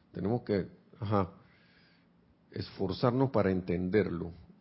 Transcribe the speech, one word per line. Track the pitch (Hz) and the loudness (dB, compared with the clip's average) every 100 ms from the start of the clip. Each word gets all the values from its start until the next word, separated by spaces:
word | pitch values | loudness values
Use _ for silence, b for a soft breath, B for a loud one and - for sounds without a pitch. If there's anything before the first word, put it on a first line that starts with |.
| _ | _
Tenemos | - 98 120 | -6 -2 -2
que, | - 101 82 - _ - | 0 -2 -2 -10 _ -10
ajá, | 104 104 92 - b b b b b b b _ _ _ _ | 0 0 0 -6 b b b b b b b _ _ _ _
esforzarnos | 107 - - 95 85 127 123 135 | -12 -12 -6 -6 0 2 2 2
para | 113 95 | 2 2
entenderlo. | 92 90 87 90 104 90 85 85 85 - - | 2 0 -2 2 2 2 -2 -8 -12 -20 -20